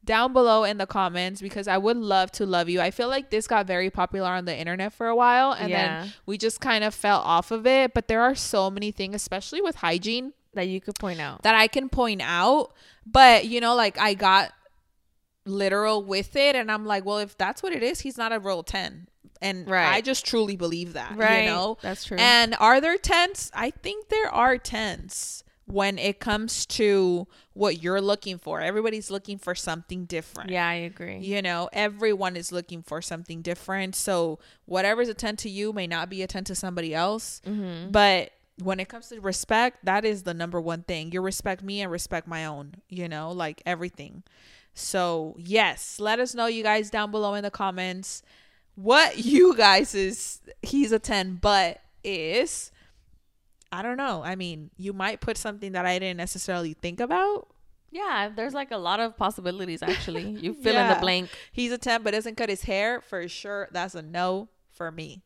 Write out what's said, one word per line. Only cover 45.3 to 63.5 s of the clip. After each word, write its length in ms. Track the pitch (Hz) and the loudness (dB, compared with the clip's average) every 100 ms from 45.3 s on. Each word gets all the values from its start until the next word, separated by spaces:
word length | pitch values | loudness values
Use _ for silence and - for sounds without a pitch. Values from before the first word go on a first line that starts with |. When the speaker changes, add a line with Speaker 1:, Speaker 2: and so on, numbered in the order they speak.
| - | -10
Speaker 1:
yes, 640 | 170 214 202 135 - - | 0 2 2 0 -10 -6
let 180 | 208 226 | -2 -2
us 160 | 247 | -2
know, 120 | 240 233 | -2 -2
you 180 | 226 | -2
guys, 260 | 214 214 208 | 0 0 0
down 220 | 220 208 | -4 -2
below 220 | 214 208 | -2 -2
in 100 | 202 | -2
the 80 | 202 | -6
comments 720 | - 196 185 185 185 196 - _ _ _ _ _ | -4 -6 -4 -6 -8 -12 -14 _ _ _ _ _
what 440 | - 196 269 320 - | -8 4 6 6 2
<laughs> 60 | |
you 320 | 233 294 359 240 | 4 8 8 10
guys 360 | 208 190 285 | 8 8 4
is 440 | 202 190 226 - - - - | -2 -2 -4 -10 -12 -18 -16
"he's 300 | - 277 254 | -4 0 2
a 80 | 220 | 2
ten, 340 | - 208 185 180 | 2 -2 -2 0
but" 380 | 208 202 180 - _ _ | 2 4 2 -2 _ _
is. 640 | - 190 156 208 330 - - _ _ _ _ _ _ _ _ _ _ | -8 -6 -2 0 0 -4 -12 _ _ _ _ _ _ _ _ _ _
I 100 | 180 | -10
don't 140 | 220 247 | -8 -6
know. 260 | 277 180 | -4 -4
I 100 | 151 190 | -6 -8
mean, 340 | 180 160 156 _ | -8 -10 -16 _
you 160 | 190 | -10
might 280 | 196 190 220 | -6 -6 -4
put 160 | - 220 | -6 -6
something 360 | 226 202 196 | -8 -10 -8
that 120 | 185 | -4
I 140 | 180 180 | -2 -2
didn't 180 | 190 175 | -4 -6
necessarily 560 | 175 185 - 180 170 | -8 -8 -6 -4 -4
think 260 | 156 175 175 | -6 -10 -6
about. 480 | 240 349 392 415 - _ - - _ | -2 0 0 -2 -8 _ -20 -20 _
Speaker 2:
Yeah, 400 | 330 403 254 208 | -10 -4 -2 -4
there's, 200 | 214 240 | -4 -6
like, 160 | 277 277 | -6 -6
a 80 | 220 | -6
lot 200 | 175 202 | -2 0
of 160 | 226 220 | -2 0
possibilities, 680 | 190 214 180 185 180 165 | -2 -2 -6 -6 -6 -6
actually. 400 | - 185 - 165 | -4 -4 -4 -8
Speaker 1:
<laughs> 180 | 185 208 | -8 -8
Speaker 2:
You 140 | - | -8
fill 220 | 311 247 226 | -2 2 4
in 100 | 240 | 4
the 80 | |
Speaker 1:
Yeah. 60 | 175 | 4
Speaker 2:
blank. 280 | 180 180 180 - - | 2 0 -2 -12 -14
Speaker 1:
"He's 220 | - 240 | -6 -4
a 60 | 240 | -4
ten, 240 | 254 233 | -2 0
but 80 | 220 | 0
doesn't 240 | 208 220 220 | -2 -4 -6
cut 120 | 233 | -4
his 140 | 196 | -4
hair." 380 | - 196 214 240 | -2 -2 -2 -4
For 260 | - 190 175 | -8 -10 -10
sure, 400 | - 202 | -12 -10